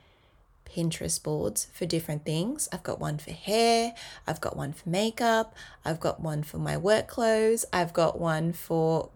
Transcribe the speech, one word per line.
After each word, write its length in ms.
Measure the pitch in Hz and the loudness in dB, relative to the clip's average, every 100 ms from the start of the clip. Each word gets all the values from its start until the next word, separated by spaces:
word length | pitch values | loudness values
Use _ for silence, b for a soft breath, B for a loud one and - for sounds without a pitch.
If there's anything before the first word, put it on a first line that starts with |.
| b b b b b _ - | b b b b b _ -10
Pinterest 540 | - 165 165 160 - | -4 -2 -2 -4 -4
boards 460 | - 151 - - - | -2 -2 -2 -4 -6
for 140 | - 170 | -6 -2
different 380 | 165 165 147 | -2 -2 -6
things. 440 | 151 156 202 302 - | -2 -2 -2 -4 -6
I've 100 | - | -6
got 160 | - - | -6 -4
one 200 | 151 151 | -4 -6
for 140 | - | -8
hair, 640 | 165 - 220 233 233 233 233 B B B | -10 0 4 6 4 2 -4 B B B
I've 140 | 160 | -4
got 160 | - - | -4 -4
one 160 | 143 | -6
for 160 | 156 - | -6 -2
makeup, 640 | 180 220 - 233 220 220 - B B | 0 0 2 4 4 2 -6 B B
I've 160 | - 160 | -4 -2
got 200 | 156 - | -2 -2
one 220 | 160 151 | -2 -4
for 160 | 151 160 | -4 -4
my 180 | 151 151 | -2 0
work 300 | 180 214 - | 4 4 2
clothes, 580 | - 226 220 220 226 - | 0 2 4 4 2 0
I've 200 | 180 165 | 0 0
got 260 | 175 165 - | 2 2 2
one 340 | 170 156 165 | 0 2 0
for 560 | 170 - 165 160 160 - | -4 -2 2 2 2 -2